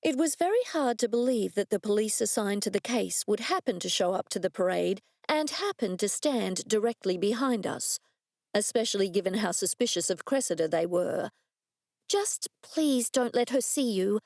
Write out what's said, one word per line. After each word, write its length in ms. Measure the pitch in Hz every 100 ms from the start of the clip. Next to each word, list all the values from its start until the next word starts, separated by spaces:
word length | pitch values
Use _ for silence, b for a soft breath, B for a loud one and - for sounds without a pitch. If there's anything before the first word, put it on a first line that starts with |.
It 140 | - 262
was 180 | 320
very 280 | - 349 453 494
hard 320 | 330 269 233
to 100 | 233
believe 460 | 233 247 247 185
that 140 | 202 202
the 100 | 202
police 420 | 214 208 214 -
assigned 420 | 214 - 202 202
to 60 | 202
the 100 | 196
case 440 | - 240 190 - -
would 120 | 208
happen 400 | 233 359 - 180
to 100 | 180
show 240 | - 180
up 160 | 190 -
to 100 | 196
the 120 | 185
parade 500 | - 185 180 175 196 _ _ -
and 220 | 311 302
happen 480 | - 403 - 214 185
to 100 | 202
stand 560 | - 302 254 190 185 -
directly 500 | 214 226 233 185 185
behind 480 | 202 233 269 233
us, 340 | 175 - - - _ _ _ _ _
especially 560 | 202 208 233 226 202 196
given 260 | 180 190
how 160 | 190 208
suspicious 580 | 175 185 - 240 180 -
of 160 | 185
Cressida 420 | - 269 - 165 160
they 180 | 165
were. 440 | 170 175 180 151 214 _ _ _ _ _ _ _ _
Just 400 | 403 415 - - _
please 480 | - - 311 262 233
don't 240 | 269 247
let 160 | 247 240
her 120 | 262
see 300 | - - 254
you 280 | 196 190 208